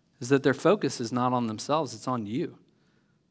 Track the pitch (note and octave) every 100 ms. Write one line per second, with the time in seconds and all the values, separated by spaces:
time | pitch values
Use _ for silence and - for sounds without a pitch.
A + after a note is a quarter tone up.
0 | _ - B2 C#3 C3+ B2+ D#3+ G#3 C#3+ -
1 | A2+ B2 B2+ B2 A#2 G#2+ - D3+ C3 A2
2 | - B2 G2+ B2+ D3+ - _ _ _ _
3 | _ _ _